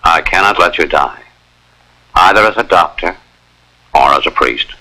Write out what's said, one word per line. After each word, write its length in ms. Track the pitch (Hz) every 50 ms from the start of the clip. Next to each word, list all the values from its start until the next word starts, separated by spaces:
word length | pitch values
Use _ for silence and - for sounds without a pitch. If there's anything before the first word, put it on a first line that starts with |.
I 200 | - 78 82 80
cannot 360 | 76 - - 90 98 101 104 -
let 200 | 90 87 85 -
you 80 | 82
die, 360 | 71 73 76 71 64 - - - _ _ _ _ _ _ _ _ _ _ _ _ _ _ _ _ _ _
either 260 | - 87 92 98 104
as 160 | 107 110 107
a 60 | 110
doctor 540 | 117 - 95 90 85 76 - - - 85 92 - _ _ _ _ _ _ _ _ _ _ _ _ _ _ _
or 180 | 73 65 67
as 140 | 71 69 -
a 40 | -
priest. 380 | - - 65 64 58 50 - - - -